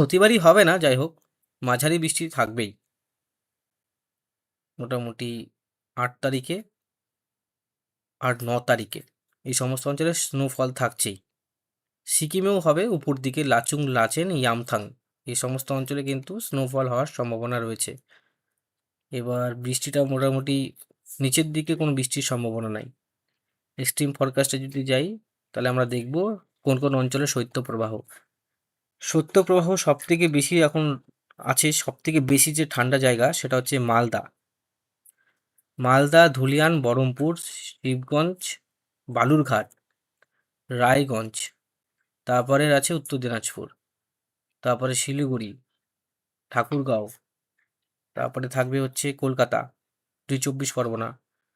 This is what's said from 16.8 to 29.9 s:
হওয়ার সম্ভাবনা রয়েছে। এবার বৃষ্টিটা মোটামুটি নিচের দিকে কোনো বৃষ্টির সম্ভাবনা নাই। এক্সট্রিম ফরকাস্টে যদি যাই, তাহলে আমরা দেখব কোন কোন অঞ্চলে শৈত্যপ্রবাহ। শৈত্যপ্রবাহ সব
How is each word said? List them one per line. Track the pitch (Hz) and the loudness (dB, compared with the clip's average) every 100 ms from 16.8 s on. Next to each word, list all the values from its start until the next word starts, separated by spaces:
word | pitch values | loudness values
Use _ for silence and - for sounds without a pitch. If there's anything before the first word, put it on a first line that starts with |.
| 131 | 0
হওয়ার | 123 151 | -2 -2
সম্ভাবনা | - 120 113 120 120 | -4 -6 -4 -4 -4
রয়েছে। | 113 110 - - _ _ _ _ _ _ _ _ _ _ _ | -4 -6 -8 -8 _ _ _ _ _ _ _ _ _ _ _
এবার | 131 120 123 123 | -8 -4 -2 -2
বৃষ্টিটা | 120 123 127 143 143 | -4 -6 -4 -2 0
মোটামুটি | 139 135 135 135 139 139 131 - - _ - | 0 2 2 0 0 -2 -4 -10 -20 _ -20
নিচের | - 135 143 156 | -4 0 0 0
দিকে | 156 156 | -2 -4
কোনো | 160 156 | -2 0
বৃষ্টির | 135 127 139 | 0 -2 -4
সম্ভাবনা | 131 123 117 113 110 | -2 -2 -2 -4 -6
নাই। | 107 123 _ _ _ _ _ _ _ _ - | -8 -10 _ _ _ _ _ _ _ _ -6
এক্সট্রিম | 127 - 143 | -6 -2 -4
ফরকাস্টে | 139 131 131 139 135 | 0 0 0 0 -2
যদি | 135 135 | -6 -6
যাই, | 135 131 170 220 _ _ _ | 0 0 0 -6 _ _ _
তাহলে | - 123 | -2 0
আমরা | 127 120 | 0 0
দেখব | 123 120 156 202 208 _ _ | -2 -4 -2 -2 -4 _ _
কোন | 139 131 | 0 2
কোন | 139 | 2
অঞ্চলে | 135 127 139 147 | 2 0 0 -2
শৈত্যপ্রবাহ। | 127 117 131 127 113 110 107 - - _ _ _ _ _ _ _ _ | -2 -4 -6 -6 -4 -4 -6 -12 -20 _ _ _ _ _ _ _ _
শৈত্যপ্রবাহ | - 160 156 196 185 185 170 185 | -2 0 4 2 4 4 4 0
সব | - | 2